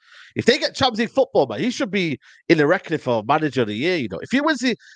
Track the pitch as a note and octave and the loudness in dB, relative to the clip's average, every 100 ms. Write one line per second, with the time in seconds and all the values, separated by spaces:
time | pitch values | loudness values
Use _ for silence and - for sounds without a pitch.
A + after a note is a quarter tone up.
0 | _ - - - A2 C#4 D#4+ - C4 G#3+ | _ -20 -12 0 2 2 0 -2 -2 0
1 | A#3 - C4 G3+ C3+ G#2+ G3 A#3 B3 G3 | -2 0 0 2 0 -2 -4 -4 -4 -2
2 | E3+ C3 - - _ E3 D3 F#3 - D#3 | -2 -4 -10 -20 _ 4 4 2 -2 -6
3 | - A#2 G#2+ D3+ D3+ C3 A2+ G#2 D#3 F3+ | 0 -2 2 0 0 0 -2 0 -2 -2
4 | A2+ F2+ - B3+ D4 C#4+ B3+ G#3 - | -4 -8 -4 -2 0 0 -2 -4 -8